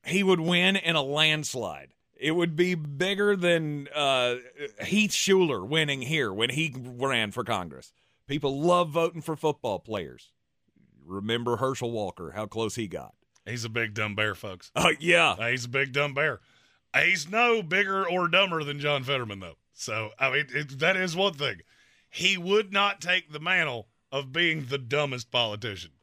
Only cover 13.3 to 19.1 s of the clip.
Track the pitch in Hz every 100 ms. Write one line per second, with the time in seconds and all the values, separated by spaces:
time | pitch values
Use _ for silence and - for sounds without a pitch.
13.3 | _ - 120 113 113 113 104 107 101 107
14.3 | 95 104 92 - - 170 151 165 170 156
15.3 | 90 117 127 120 131 139 135 147 139 151
16.3 | 117 _ _ _ _ _ 127 165 185 147
17.3 | 214 240 226 165 185 196 190 175 180 170
18.3 | 175 196 165 147 143 147 143 127